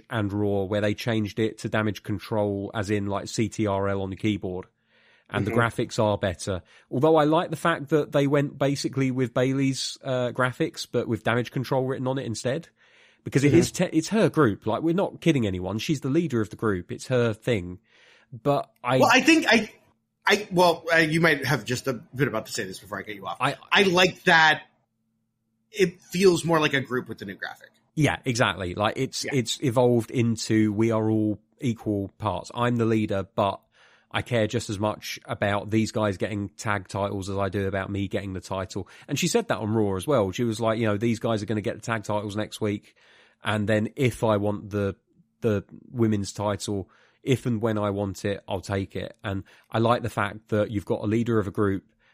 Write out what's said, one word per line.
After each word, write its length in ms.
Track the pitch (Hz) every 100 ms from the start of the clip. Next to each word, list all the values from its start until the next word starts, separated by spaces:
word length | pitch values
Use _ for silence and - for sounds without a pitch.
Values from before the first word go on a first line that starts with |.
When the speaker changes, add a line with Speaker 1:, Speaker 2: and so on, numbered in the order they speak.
| -
Speaker 1:
and 220 | 117 101
Raw, 320 | 104 104 101
where 160 | 95 104
they 140 | 104
changed 460 | 104 - 110 104 -
it 180 | 110 -
to 80 | 113
Damage 320 | 110 107 98
Control, 680 | - 101 - 110 104 101 98
as 160 | - 98
in, 180 | 104 101
like, 200 | 98 -
C 220 | - 107
T 180 | - 104
R 220 | 98 98
L 120 | 98
on 80 | 95
the 60 | 95
keyboard. 520 | 110 101 95 92 - _ _ _ _ _ _
And 160 | 101 101
Speaker 2:
Mm-hmm. 100 | 117
Speaker 1:
the 40 |
graphics 400 | 117 - 82 -
are 160 | 107 101
better. 440 | 101 85 - 90 - - -
Although 280 | 131 156 160
I 80 | 147
like 240 | 160 175
the 80 | 160
fact 320 | 175 160 139
that 240 | 156 -
they 140 | 147 143
went 300 | 143 143 -
basically 540 | 139 139 - 120 131
with 220 | 127 123
Bayley's, 640 | 135 127 135 135 131 - -
uh, 300 | 135 127 123
graphics, 540 | 117 127 - 160 - -
but 160 | 123 113
with 160 | 110 -
Damage 260 | 120 117
Control 340 | 143 120 131 131
written 220 | 123 127
on 100 | 135
it 80 | 117
instead. 440 | 107 120 147 - _ _ _ _ _ -
Because 180 | 143
it 60 | 143
Speaker 2:
Mm-hmm. 80 | 170
Speaker 1:
is 140 | -
te-, 160 | - 180
it's 160 | 156 -
her 220 | 147 143
group. 360 | 156 127 95 110
Like, 180 | 110
we're 100 | 160 170
not 240 | 185 -
kidding 260 | 165 143 107
anyone. 340 | 92 90 107
She's 200 | - 120
the 80 | 139
leader 300 | 151 165 117
of 100 | 104
the 60 | -
group. 380 | 113 95 -
It's 140 | 113 -
her 260 | 127 117
thing. 460 | 104 - 110 87 90 _ _ _ _ _
But 400 | 117 143 143 - _
I 180 | 123 131
Speaker 2:
Well, 100 | -
I 80 | 254
think 280 | 277 320 -
I, 200 | 226 220 - _ _ _ _ -
I, 220 | 202 208
well, 360 | 175 180 165 165
uh, 60 | 165
you 200 | 160 160
might 240 | 165 143 127
have 200 | 143 -
just 220 | 123 -
a 60 | 117 - 123
bit 140 | 131
about 160 | 110 -
to 80 |
say 100 | -
this 160 | 95 92
before 200 | 95 98
I 40 |
cut 120 | 95 101
you 100 | 92
off. 80 | 87
Speaker 1:
I 160 | 131 - -
Speaker 2:
I 140 | 180
like 400 | 196 175 185 -
that 380 | - 165 156 151 - _ _ _ _ _ _ _ _ _ _
it 280 | - 180 -
feels 440 | - 175 190 165 156
more 160 | 165
like 120 | 151
a 60 | 143
group 300 | 110 123 113
with 80 | 113
the 80 | 101
new 100 | 92
graphic. 360 | - - - _ _ 156
Speaker 1:
Yeah, 200 | 127 85
exactly. 520 | - 117 113 90 90 87
Like, 180 | 104 -
it's, 300 | 135 - 127
Speaker 2:
Yeah. 60 |
Speaker 1:
it's 280 | 139 113 -
evolved 480 | 143 120 123 120 113
into 600 | 131 117 110 - 110 107
we 200 | 104 113
are 180 | 110 110
all 280 | 110 107 101 _ -
equal 520 | 143 113 113 101 98 -
parts. 320 | 107 90 - 120
I'm 220 | 120 120
the 80 | 113
leader, 420 | 110 104 98 90 -
but 240 | 98 95 _ _ - _ _
I 120 | 113
care 260 | - 120 107
just 220 | 117 -
as 100 | 98
much 400 | 107 - - - -
about 440 | 120 104 101 104
these 220 | 110 107
guys 240 | 113 107 92
getting 300 | 101 104 101
tag 380 | - 113 101 92
titles 420 | 101 101 101 95
as 80 | 98
I 120 | 98
do 180 | 101 98
about 220 | 95 95
me 160 | 104 98
getting 240 | 101 98
the 60 | 95
title. 480 | - 95 92 101 92 - -
And 120 | 135
she 80 | 165
said 220 | 233 -
that 80 | 101
on 160 | 107
Raw 220 | 110 101 95
as 120 | 117
well. 240 | 135 98
She 140 | 92 120
was 160 | 107
like, 180 | 113 110
you 60 | 110
know, 100 | 104
"These 220 | 117 110
guys 240 | 120 110
are 20 | 104
gonna 140 | 107
get 140 | 101 -
the 60 |
tag 220 | - 113
titles 320 | 104 104 104 101
next 240 | 101 -
week. 340 | 107 104 - _ _ _ _ _
And 240 | - 107 101
then 220 | 110 107 -
if 260 | 127 -
I 140 | 113 104
want 320 | 104 104 101
the, 260 | 104 98 95 _ _ _ _
the 240 | 117 101 - - -
women's 400 | 127 113 104 98
title, 580 | - 104 98 - 101 90 _ _ _
if 240 | - 127 131
and 160 | 113
when 160 | 113 107
I 120 | 104
want 340 | 98 101 95
it, 180 | 104 98 -
I'll 140 | 98
take 340 | - 98 98 95
it." 220 | 92 - 110
And 180 | 98 - - _
I 100 | 113
like 240 | 113 120
the 60 | 117
fact 380 | - 101 107 -
that 220 | 107 107
you've 140 | 101 -
got 160 | 117
a 60 | 104
leader 300 | 113 117 110
of 100 | 98
a 40 |
group 320 | - 101 95 - _ _